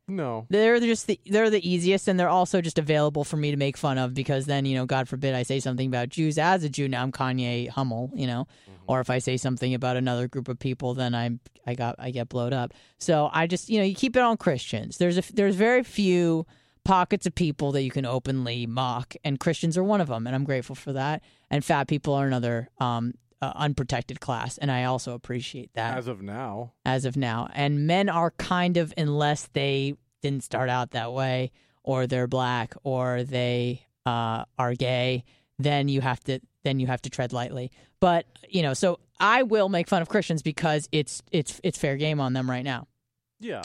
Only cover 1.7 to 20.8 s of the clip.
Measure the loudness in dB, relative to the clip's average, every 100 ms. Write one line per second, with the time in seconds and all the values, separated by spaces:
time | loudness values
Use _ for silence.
1.7 | 2 4 2 2 2 4 4 4 2 0
2.7 | 0 2 4 2 0 -2 -2 0 0 -2
3.7 | 0 0 0 0 -2 -2 -2 0 0 0
4.7 | 0 0 -2 -2 -2 -2 -2 0 -2 -2
5.7 | -2 0 -2 -2 -2 0 2 4 4 0
6.7 | -2 -2 -2 -2 -2 -2 0 0 -2 -4
7.7 | -2 -2 -2 -6 -4 -4 -2 -6 _ -20
8.7 | -10 -2 0 0 -2 0 -2 -2 -2 -2
9.7 | -2 0 0 0 0 -2 -4 -6 -6 -4
10.7 | -4 -4 -2 -2 0 -2 -4 -10 _ -8
11.7 | -4 -4 -6 -6 -6 -4 -4 -2 -2 -4
12.7 | -8 _ _ 0 2 2 2 0 -2 0
13.7 | 2 2 2 2 4 4 2 0 -2 -2
14.7 | -6 -6 0 2 2 0 2 2 4 4
15.7 | 4 2 0 2 4 4 2 -2 _ _
16.7 | _ 2 4 4 0 -2 0 0 0 0
17.7 | 0 0 -2 -2 -2 -2 -2 -2 -4 -4
18.7 | -2 -2 -2 -6 -8 -4 -2 0 0 0
19.7 | 0 2 2 0 -2 -2 -2 0 -2 -4
20.7 | -10